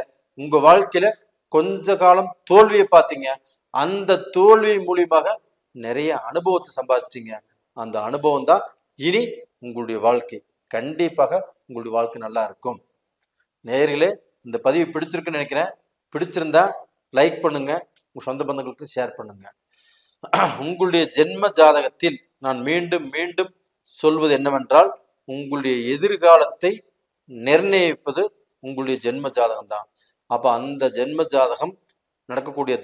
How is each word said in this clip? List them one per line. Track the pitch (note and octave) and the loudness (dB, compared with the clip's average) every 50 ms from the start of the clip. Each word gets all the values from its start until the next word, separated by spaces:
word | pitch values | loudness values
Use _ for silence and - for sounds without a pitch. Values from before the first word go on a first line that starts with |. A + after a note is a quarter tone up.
| B2+ _ _ _ _ _ _ - | 0 _ _ _ _ _ _ -14
உங்க | C#3 D3+ D3+ D3+ | -6 0 0 4
வாழ்க்கையில | C#3 D3+ F3 G3+ G3 F#3+ - F3+ F3+ G#3+ A3 _ _ _ _ _ _ _ - | 6 8 6 6 4 2 0 0 0 0 -2 _ _ _ _ _ _ _ 0
கொஞ்ச | D#3 D#3+ F#3+ G3 F#3+ E3 F#3 G3 | 0 0 0 -2 -6 -2 -2 0
காலம் | - F3+ F3+ F3+ F#3 F#3+ F#3 - _ _ | 4 6 6 6 6 2 -4 -6 _ _
தோல்வியை | - F3 G3+ G#3+ - G#3 G#3 G3 | 4 8 8 8 8 6 2 4
பார்த்தீங்க, | - - E3+ D#3 - D#3 C#3 C3+ C3+ C3+ - _ _ _ _ _ _ - | 6 6 6 6 4 -2 -8 -8 -8 -8 -8 _ _ _ _ _ _ -6
அந்த | C3 C#3+ E3+ G3 G3+ G3 F#3 F#3+ F3+ F#3 - - | -4 -4 -2 -4 -4 0 0 0 0 0 -4 0
தோல்வி | F#3 F#3+ G#3 A3 A3 G#3+ G#3+ G#3+ G3 F#3 | 4 6 8 8 6 6 2 0 0 -2
மூலியமாக | F3+ F3+ F3 F3 E3+ F3 D#3+ - F#3+ G#3+ - _ _ _ _ _ _ - | -2 0 0 0 2 2 2 2 0 -4 -6 _ _ _ _ _ _ -18
நிறைய | B2+ A2+ A2+ A#2+ C3 D3+ D#3+ D3+ B2+ A2 A2+ | -14 -10 -8 -6 -4 -4 -4 -4 -6 -6 -6
அனுபவத்தை | C3 E3 E3+ F#3 F#3 F3 - - - | -6 -4 -2 -2 -2 -2 -4 -6 -10
சம்பாதிச்சிட்டீங்க. | - B2+ B2+ C3 B2 A#2+ - - B2+ A2+ A2 A2 G#2+ _ _ _ _ _ _ - | -8 -2 -2 -2 -2 -2 -6 -16 -18 -16 -16 -16 -18 _ _ _ _ _ _ -14
அந்த | - A2+ A2+ G#2+ A2 G#2+ A2+ | -14 -12 -8 -8 -6 -6 -6
அனுபவம் | C3 D3 D3 D3+ D3 C#3 C3 - | -6 -2 -2 -2 -2 0 2 2
தான் | E3 G3+ - - _ _ _ _ _ - | 2 2 0 -4 _ _ _ _ _ -6
இனி | C3+ E3 F#3 A3 B3 A#3 - - - _ _ _ B2 | -4 -2 -2 -2 -2 -4 -8 -14 -20 _ _ _ -16
உங்களுடைய | B2 A#2 A#2 A#2 A2 A2+ G#2+ G2+ | -14 -10 -10 -8 -6 -6 -2 0
வாழ்க்கை. | A#2 A#2+ B2 A#2 - A#2 G2+ _ _ _ _ _ _ | 2 2 0 -2 -6 -16 -18 _ _ _ _ _ _
கண்டிப்பாக | - A#2 A#2+ C#3+ D#3 D#3 F3 D#3+ D#3+ - C#3 - E3 F#3+ F#3 - _ _ _ | -10 -8 -8 -8 -4 -4 -4 -4 0 0 -2 0 0 -4 -6 -8 _ _ _
உங்களுடைய | - B2+ A#2 A2+ A#2 A2 | -16 -14 -12 -10 -6 -4
வாழ்க்கை | A2+ A#2 A#2 - A#2+ A2+ | -4 -4 -4 -6 -10 -12
நல்லா | A2 A2 A2+ A2 | -8 -6 -6 -6
இருக்கும். | G#2 G2 _ - B2+ A#2+ G2 _ _ _ _ _ _ _ _ _ _ _ _ _ _ _ _ - | -6 -8 _ -10 -10 -10 -12 _ _ _ _ _ _ _ _ _ _ _ _ _ _ _ _ -10
நேயர்களே, | A#2 A#2+ C3+ D3 D3+ C#3+ D3 D#3+ F#3+ G#3 - _ _ _ _ - | -4 -2 0 0 0 0 0 0 0 0 -4 _ _ _ _ -18
இந்த | B2 A2+ A2+ - | -10 -8 -4 -2
பதிவு | C3 C#3 E3+ E3 E3 | 0 0 0 0 -2
பிடிச்சிருக்குன்னு | E3 D#3 D#3+ D#3 D#3+ E3+ - E3+ D#3+ D3 | -4 -6 -8 -6 -8 -8 -8 -6 -6 -6
நினைக்கிறேன். | C#3+ C3+ C#3+ C#3+ E3+ G3 - _ _ _ _ _ _ _ - | -6 -4 -4 -4 -4 -4 -6 _ _ _ _ _ _ _ -8
பிடிச்சிருந்தா | D3+ E3+ E3+ - F3+ D#3+ D#3 D3 D#3+ F#3 G3 - - - _ _ _ _ _ - | -8 -6 -6 -6 -6 -4 2 4 4 4 2 0 -8 -16 _ _ _ _ _ 2
லைக் | B2+ D3 E3+ D#3+ - - | 2 2 2 2 0 -4
பண்ணுங்க, | E3 D3 C#3+ C3+ C#3 D3+ F3 F3 _ _ _ _ _ | -2 -2 -2 -6 -4 -6 -6 -8 _ _ _ _ _
உங்க | - C3+ - | -20 -16 -10
சொந்த | C3+ C3 C#3 D3 | -10 -8 -8 -6
பந்தங்களுக்கு | C3+ C#3 C3+ C3 B2+ B2+ - D3+ C3 - | -6 -6 -8 -8 -12 -14 -16 -18 -14 -8
ஷேர் | B2+ A#2+ A#2+ - - | -8 -8 -8 -8 -14
பண்ணுங்க. | A2+ G#2+ G2+ G2 G2 G2+ _ _ _ _ _ _ _ _ _ _ _ _ _ _ - | -18 -20 -20 -20 -20 -20 _ _ _ _ _ _ _ _ _ _ _ _ _ _ -10
<clears throat> | - - F#3+ G3 D#3+ C#3+ - C3+ | -4 0 0 0 0 -2 -6 -8
உங்களுடைய | D#3 F3+ F3 F#3+ F3+ E3+ E3+ D#3+ D3+ - | -8 -4 -2 -2 0 2 2 0 0 2
ஜென்ம | C#3 D#3 E3 F#3 F#3+ G3+ G3+ - | 0 0 0 0 -2 -2 0 4
ஜாதகத்தில் | - D#3 D#3 D3 D3 C#3 C3 - - - E3+ D3 B2 _ _ _ _ C3+ | 6 6 8 6 4 0 -4 -6 -4 -4 -4 -4 -4 _ _ _ _ -6
நான் | C3+ C3 B2 A#2+ | -6 -6 -4 -4
மீண்டும் | C#3 D#3+ F3 F3 E3+ F3 F3 D3+ C3+ C3+ | -4 -4 -4 -4 -4 -4 -6 -6 -6 -8
மீண்டும் | D3+ E3 F3 E3+ E3+ F#3 F#3 _ _ _ _ _ _ _ _ _ - | -8 -8 -6 -4 -4 -4 -4 _ _ _ _ _ _ _ _ _ 0
சொல்வது | - D#3 D#3 D#3+ D#3 D#3 C#3+ C3+ | 0 2 2 2 2 2 2 2
என்னவென்றால், | C#3 C#3+ C#3 C3+ B2+ A#2 C3 D3+ F3+ G3 - - _ _ _ _ _ - | 0 0 -2 -2 0 4 6 6 6 6 2 -10 _ _ _ _ _ -14
உங்களுடைய | C3 C#3 C#3+ C#3 C#3+ C#3+ C3+ C3 B2+ B2 A#2 A#2+ C3+ | -12 -12 -10 -8 -6 -4 -2 -2 -2 -2 -2 -4 -4
எதிர்காலத்தை | D3 E3 G3+ G3+ F#3 E3+ E3+ E3 D#3+ D3+ - - - - F3+ G#3+ G#3+ _ _ _ _ _ _ _ _ _ - | -2 -2 -2 -2 4 6 8 8 8 6 2 -4 -4 -2 -2 -2 -4 _ _ _ _ _ _ _ _ _ -20
நிர்ணயிப்பது | C3 A#2 A2+ C3 D3 D#3+ F#3 G3 G3 F#3+ F3+ E3+ D3+ - - C#3+ C3+ D#3 G3 G#3 _ _ _ _ _ _ - | -16 -8 -2 2 2 2 2 2 0 2 2 0 -2 -4 -6 -6 -4 -4 -4 -6 _ _ _ _ _ _ -14
உங்களுடைய | C3 C3+ C3 C3 C3 C3 A#2+ A2+ | -12 -8 -8 -6 -6 -6 -4 -4
ஜென்ம | A#2+ A#2+ C#3 C#3+ C3+ | -6 -6 -4 -6 -6
ஜாதகம் | - B2 A#2 A#2 A2 G#2+ G#2+ G2+ G#2 | -2 0 0 0 -2 -6 -10 -10 -10
தான். | G#2 G#2 _ _ _ _ _ _ _ _ - | -10 -10 _ _ _ _ _ _ _ _ -6
அப்ப | B2 A#2+ B2 C3 A#2+ A#2 | -6 -2 0 0 0 0
அந்த | B2 C#3 C#3+ C#3 C3+ B2+ G#2+ | -4 -8 -8 -4 -4 -4 -2
ஜென்ம | A2+ B2 C#3 D3+ D#3 D#3+ D#3 C#3 | -4 -6 -4 -4 -4 -4 -2 0
ஜாதகம் | C3+ C3 B2 A#2+ - C3 F3 F#3+ _ _ _ _ _ _ _ _ _ _ - | 0 2 0 0 -4 -6 -8 -10 _ _ _ _ _ _ _ _ _ _ -10
நடக்கக்கூடிய | B2 C3 C3 D3 C#3 C#3+ C#3 C3 B2+ A#2 | -8 -8 -8 -8 -8 -6 -4 -4 -4 -4